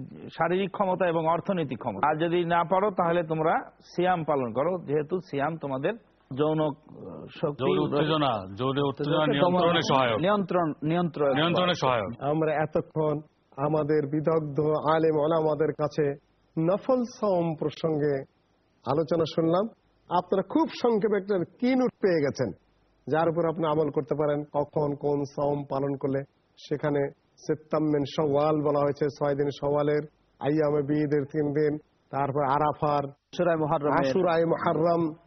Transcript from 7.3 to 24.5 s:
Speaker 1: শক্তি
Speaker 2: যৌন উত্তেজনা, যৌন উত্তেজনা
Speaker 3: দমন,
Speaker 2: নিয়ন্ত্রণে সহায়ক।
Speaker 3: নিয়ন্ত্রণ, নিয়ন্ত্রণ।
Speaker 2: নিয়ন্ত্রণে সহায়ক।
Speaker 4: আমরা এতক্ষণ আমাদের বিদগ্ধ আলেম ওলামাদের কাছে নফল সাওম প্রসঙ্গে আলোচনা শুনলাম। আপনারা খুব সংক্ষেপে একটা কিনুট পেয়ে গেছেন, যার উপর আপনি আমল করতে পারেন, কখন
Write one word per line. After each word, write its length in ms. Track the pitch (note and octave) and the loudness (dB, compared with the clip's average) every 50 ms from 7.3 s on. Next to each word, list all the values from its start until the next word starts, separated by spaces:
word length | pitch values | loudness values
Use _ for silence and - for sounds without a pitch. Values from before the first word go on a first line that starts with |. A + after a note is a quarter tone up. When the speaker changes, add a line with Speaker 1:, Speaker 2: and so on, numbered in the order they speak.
| - - | -10 -6
Speaker 1:
শক্তি 240 | - D3+ D3 - C3 | -4 -4 -2 0 0
Speaker 2:
যৌন 140 | C#3 D3 D3 | 2 2 2
উত্তেজনা, 760 | D3+ C#3 C3+ D3 D#3 D3+ D#3+ D#3 D3 C3+ A#2 G#2 F#2 F#2+ G2 | 0 0 0 0 0 0 0 0 2 0 0 -2 -4 -8 -8
যৌন 220 | G2+ B2+ C3+ C3 C#3 | -4 -2 -2 0 0
উত্তেজনা 400 | C#3+ C#3 C3 - D3 D3+ D#3+ D#3 | 0 0 -2 -2 -2 0 0 2
Speaker 3:
দমন, 120 | D#3 D3 | 2 2
Speaker 2:
নিয়ন্ত্রণে 500 | D3 - - F3 F3+ F3+ E3+ E3+ E3+ E3 D3+ D#3 | 2 4 4 4 4 4 2 4 2 2 2 2
সহায়ক। 320 | D3+ C3+ B2+ A#2+ A2+ G#2 | 4 4 4 4 2 2
Speaker 3:
নিয়ন্ত্রণ, 520 | D3+ F#3+ G#3 G#3 F#3+ - F3+ F3+ E3+ D#3 C#3+ - | 2 2 2 0 0 0 0 0 0 0 -2 -4
নিয়ন্ত্রণ। 520 | - D#3 E3 F3 F3 E3 - C#3+ D3 C#3 C3 | -2 0 0 0 0 -2 -2 0 0 2 2
Speaker 2:
নিয়ন্ত্রণে 400 | C#3 D#3 E3+ E3+ E3+ F3+ F3+ F3 | 2 2 2 2 2 2 0 0
সহায়ক। 480 | - - C3 B2+ A#2 G2+ F2+ A#2 - | 0 0 0 0 0 0 -4 -6 -6
Speaker 4:
আমরা 320 | C3 C#3 D3 D#3+ D#3 D#3 D3+ | -4 -2 0 0 0 0 0
এতক্ষণ 680 | C#3+ D#3 D3+ - F3 D#3+ - - D#3+ D#3 D3+ D3 D3+ D#3 - _ _ _ _ - | 0 -2 0 -2 -2 -4 -2 -4 -2 0 0 -2 -2 -6 -12 _ _ _ _ -8
আমাদের 500 | - C#3 D3+ D#3 D3+ D3+ C#3+ D#3 D3+ D3 | -4 -2 0 0 0 2 2 2 0 0
বিদগ্ধ 540 | C3+ D3 D#3 D3 E3 D#3+ E3 D#3 D3 C#3 C#3+ | 0 -2 -2 0 2 0 0 0 -2 -2 0
আলেম 560 | D3+ D3+ D3+ D3 A#2 D3 D#3 D#3+ D#3 D#3+ D#3 | 0 2 0 0 2 2 2 4 4 2 2
ওলামাদের 560 | D3+ C#3+ D#3 E3 D#3+ D#3 D#3 D3+ C#3+ D#3+ D3+ | 2 2 2 2 2 2 0 0 0 0 -2
কাছে 420 | C#3+ - D3+ C#3+ - - D3+ C#3+ C#3+ D3 _ _ _ _ _ _ - D#3+ | -2 -2 -4 -4 0 0 0 0 -2 -6 _ _ _ _ _ _ -4 -2
নফল 460 | D#3+ E3 F#3+ G3+ - - C4 B3+ A#3+ | 0 0 0 0 0 0 0 0 0
সাওম 500 | A3 - - A3 G#3 F#3 F3 E3+ E3 D#3+ | -4 -6 -4 0 0 2 2 0 0 -2
প্রসঙ্গে 680 | D3+ D#3+ D3+ - - - E3 D#3 D3 D3 D3 C#3 C3+ C#3 - _ _ _ _ _ _ _ _ _ _ - | -2 -4 -6 -4 -2 -2 -2 0 0 0 0 0 -2 -4 -10 _ _ _ _ _ _ _ _ _ _ -4
আলোচনা 380 | A#2 C#3 D#3 E3 D#3 F3 E3 E3 C#3+ - | -2 0 0 0 0 2 0 0 0 0
শুনলাম। 340 | - D#3+ E3 E3 F3+ G#3+ A3+ - _ _ _ _ _ _ - | 0 2 2 2 2 2 0 -6 _ _ _ _ _ _ -2
আপনারা 340 | E3 F3+ F3+ - - G3 | 0 0 0 2 0 0
খুব 260 | - - - D4+ D#4+ A#3+ - - | 0 0 2 0 0 0 -2 0
সংক্ষেপে 340 | - A#3+ A#3 G#3 F3 G#3+ G#3+ | 2 2 4 4 2 2 0
একটা 220 | G3+ F#3 G3+ G#3 F#3 E3 - _ - | 0 0 0 -2 -2 -2 -4 _ -2
কিনুট 300 | B3 B3 C4+ B3+ B3+ A#3 | 0 2 2 4 2 0
পেয়ে 300 | - - - G3 F3 D#3+ | 0 0 0 2 2 2
গেছেন, 300 | C#3+ C#3 B2 - C3 G2+ E2 - _ _ _ _ _ _ _ _ - | 2 0 0 -2 -4 -4 -4 -10 _ _ _ _ _ _ _ _ -6
যার 220 | - C#3 D#3 E3 E3+ | -2 0 2 2 2
উপর 200 | D#3 E3+ E3 E3 | 0 0 0 -2
আপনি 180 | D#3 F3 E3 | 0 0 0
আমল 240 | D#3 D3+ D#3 D#3+ C#3+ | 0 2 2 0 0
করতে 240 | C3+ D#3 C#3 - D3+ | 0 -2 -2 -2 -2
পারেন, 300 | C#3+ D#3 D3 D3 D3 D3 | 0 0 0 0 -2 -4
কখন 500 | - | -4